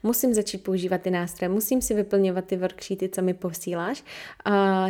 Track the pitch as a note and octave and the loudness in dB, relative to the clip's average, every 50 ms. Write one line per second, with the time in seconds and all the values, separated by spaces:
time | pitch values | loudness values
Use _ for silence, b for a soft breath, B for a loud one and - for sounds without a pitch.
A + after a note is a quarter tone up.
0 | - G#3+ A#3+ - - B3+ A#3 G#3+ G#3 - - F#3+ - G3 F#3+ F#3 F3+ F3+ F#3 F3 | 0 0 2 2 2 4 4 2 2 0 -6 -6 -4 -2 -2 0 0 0 -2 0
1 | - F#3 F#3 F3 F3 E3+ - - F3+ F3+ F#3+ G#3+ G#3+ - C4 B3+ B3 - A3+ G#3 | 0 0 0 0 -2 -4 -4 -4 -2 0 0 0 0 2 0 0 2 2 0 0
2 | G3 G3+ - G3 G3 F#3+ F3+ F#3 F#3 - F#3+ F3+ F#3 F3+ F#3 - - - G3 F#3 | 0 2 2 4 4 2 2 -2 -2 -2 -2 -2 -2 -4 -4 -8 -8 -6 -4 -4
3 | F#3 F#3 F#3+ F#3+ F#3 F#3 F3+ F#3 - F3+ E3 - - F3+ F3 E3+ F3 G3 C#4 - | -4 -4 -2 0 0 0 0 -2 -4 -6 -6 -6 -6 -6 -4 -4 -2 -4 -4 -6
4 | B B B B B B B B - G#3 G3+ G3 G3 G3 F#3+ F#3+ F#3 | B B B B B B B B -2 2 4 4 4 4 4 4 2